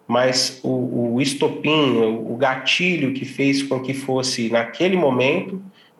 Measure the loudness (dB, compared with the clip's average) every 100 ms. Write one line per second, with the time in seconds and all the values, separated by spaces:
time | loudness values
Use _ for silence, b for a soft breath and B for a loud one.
0 | -2 2 2 2 -2 -4 -2 -2 -2 0
1 | 0 0 0 0 -2 0 0 2 2 4
2 | 2 0 -4 -2 0 0 -2 0 0 0
3 | -2 -4 -8 0 2 2 0 -4 -4 -6
4 | -2 -2 -2 -2 0 0 -2 0 2 4
5 | 4 4 2 2 -4 -10 B B B